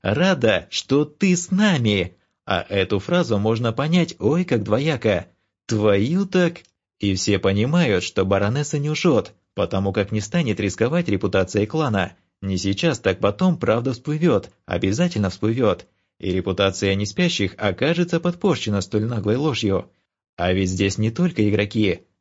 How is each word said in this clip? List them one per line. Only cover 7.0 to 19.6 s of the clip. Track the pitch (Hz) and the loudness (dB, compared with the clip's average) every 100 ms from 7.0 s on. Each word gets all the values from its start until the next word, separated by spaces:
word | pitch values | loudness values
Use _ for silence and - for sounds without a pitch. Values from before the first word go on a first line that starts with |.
И | 101 | -2
все | 95 - 95 | 0 0 2
понимают, | 98 101 123 175 139 92 | 2 0 2 2 2 0
что | - - | 0 -2
баронесса | 95 98 101 135 147 147 | 0 2 2 -2 -2 -4
не | 147 | -2
лжёт, | 151 175 117 - _ _ | 0 2 2 0 _ _
потому | - 95 98 98 | -4 -2 0 0
как | 104 98 | 0 -2
не | 107 | -4
станет | 101 175 131 95 | -2 -2 -2 -2
рисковать | 101 - 120 170 170 | -2 0 0 0 0
репутацией | 98 98 98 92 - 107 | -2 0 0 0 0 -2
клана. | 160 143 101 85 - _ _ | -2 0 0 -2 -8 _ _
Не | 98 92 | -6 -2
сейчас, | 98 92 170 135 | -2 0 -2 0
так | 98 90 | -2 0
потом | 101 104 185 160 | 0 2 0 2
правда | 113 113 131 | 0 0 0
всплывёт, | 120 - 151 170 104 - _ - | -6 -6 0 2 2 -2 _ -6
обязательно | - 95 110 175 107 95 | -2 0 0 0 0 -2
всплывёт. | - 107 117 110 - - _ _ - | -2 -2 0 0 0 -6 _ _ -8
И | 92 | -4
репутация | 92 95 92 98 95 98 98 | -2 -2 0 0 0 -2 -2
Неспящих | 104 - 175 - 180 - | -4 -2 -2 0 -4 -2
окажется | 104 87 139 165 175 170 | -4 0 -2 0 0 0
подпорчена | 175 175 202 131 110 101 | -2 -2 -2 0 -2 -4
столь | - 107 | -2 -4
наглой | 113 113 101 127 | -2 -4 -2 0
ложью. | 151 120 | 0 0